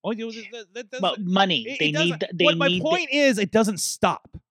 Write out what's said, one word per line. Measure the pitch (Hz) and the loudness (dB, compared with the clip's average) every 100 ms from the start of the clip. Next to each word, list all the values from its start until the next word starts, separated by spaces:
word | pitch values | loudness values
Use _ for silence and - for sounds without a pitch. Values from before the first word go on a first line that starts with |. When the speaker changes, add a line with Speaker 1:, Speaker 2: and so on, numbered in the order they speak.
Speaker 1:
Oh, | 185 | -6
you | 220 226 | -6 -8
know, | |
that, | 220 214 233 196 208 | -12 -16 -18 -16 -16
that, | 220 | -12
that | 254 | -4
Speaker 2:
But | 185 208 | -2 -2
Speaker 1:
doesn't, | 180 | 0
Speaker 2:
money. | 196 196 151 110 | 2 2 0 -4
Speaker 1:
it, | 269 | -2
Speaker 2:
They | 151 | 0
Speaker 1:
it | |
doesn't, | 151 170 | 2 0
Speaker 2:
need | 156 | 0
th-, | 190 170 | -6 2
they | 170 | 2
Speaker 1:
what | 170 | 4
my | 185 | 0
Speaker 2:
need | 180 | 0
the | 294 | 0
Speaker 1:
point | 349 311 | 0 0
is, | 277 277 214 | 2 4 4
it | 190 | 2
doesn't | 220 214 185 | 2 2 0
stop | - - 190 143 _ - _ | -6 0 0 0 _ -20 _